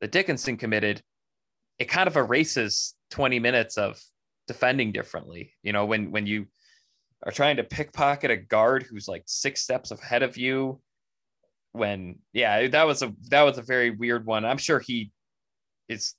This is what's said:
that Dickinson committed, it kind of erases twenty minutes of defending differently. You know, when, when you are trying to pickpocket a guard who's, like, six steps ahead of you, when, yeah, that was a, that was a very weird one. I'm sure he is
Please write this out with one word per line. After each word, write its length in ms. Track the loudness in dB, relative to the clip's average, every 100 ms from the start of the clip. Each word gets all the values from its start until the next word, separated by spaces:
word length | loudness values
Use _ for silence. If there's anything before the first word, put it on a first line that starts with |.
that 100 | -2
Dickinson 460 | 0 0 -2 -2 -4
committed, 440 | 0 0 0 -2 _ _ _ _ _ _ _ -8
it 60 | -2
kind 220 | 2 4
of 100 | 4
erases 760 | 2 2 2 0 0 -2 -4 -10 _
twenty 300 | -2 0 2
minutes 380 | 2 2 0 -2
of 220 | -2 -4 -18 _ _ _ -14
defending 460 | 0 2 2 -2
differently. 640 | -4 -8 -12 -14 -16 -18 _
You 80 | -4
know, 140 | 0 0
when, 260 | 0 -2
when 160 | -4 -2
you 200 | -4 -6 _ _ _ _ _ _ _
are 80 | -10
trying 240 | 0 2 2
to 60 |
pickpocket 680 | -4 -6 -8 0 0 2 0
a 60 | -2
guard 480 | 0 4 4 2
who's, 240 | -2 -12 -10
like, 160 | -12 -8
six 360 | -6 -4 -4
steps 300 | -4 -4 -6
ahead 300 | -14 -2 0
of 140 | 0 -2
you, 460 | -2 0 -2 -6 _ _ _ _ _ _ _ _ _
when, 480 | -4 -4 -4 -8 -16 _
yeah, 340 | 0 2 4 2
that 180 | 4 4
was 160 | 2
a, 100 | -4 -8 2
that 140 | 6
was 140 | 6 4
a 40 |
very 300 | -2 0 0
weird 340 | 0 -2 -2 0
one. 180 | -2
I'm 140 | 0 -2
sure 220 | 0 0
he 320 | 0 -6 -8 _ _ _ _ _ _ _ -12
is 280 | -8 -8